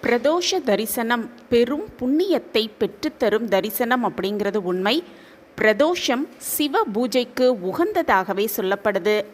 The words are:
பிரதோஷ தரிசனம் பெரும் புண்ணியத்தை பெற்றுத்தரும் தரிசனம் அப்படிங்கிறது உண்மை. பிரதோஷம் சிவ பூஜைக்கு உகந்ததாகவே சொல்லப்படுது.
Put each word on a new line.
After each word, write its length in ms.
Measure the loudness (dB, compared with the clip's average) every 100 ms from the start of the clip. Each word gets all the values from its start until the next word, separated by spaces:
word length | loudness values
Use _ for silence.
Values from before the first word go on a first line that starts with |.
| 0
பிரதோஷ 520 | 2 2 2 0 -2 0
தரிசனம் 560 | -2 -2 -4 -2 -2 -2 -12 0
பெரும் 340 | 2 2 0 -6 -6
புண்ணியத்தை 600 | 0 2 2 0 0 -2 -2 -2
பெற்றுத்தரும் 680 | -4 -2 -8 0 0 0 0
தரிசனம் 500 | 0 0 -4 0 0 0
அப்படிங்கிறது 520 | -2 -4 -2 -2 -2 -2
உண்மை. 220 | -2 0 0 -4 -18 -20 -20 -20 0
பிரதோஷம் 640 | 2 4 2 2 -2 -2 -4 -10 -8
சிவ 300 | -2 0 0 0 0
பூஜைக்கு 500 | 0 0 -2 2 2 2 -2
உகந்ததாகவே 760 | -2 0 0 2 2 2 -2 -2 -2
சொல்லப்படுது. 600 | -2 0 0 0 2 0 0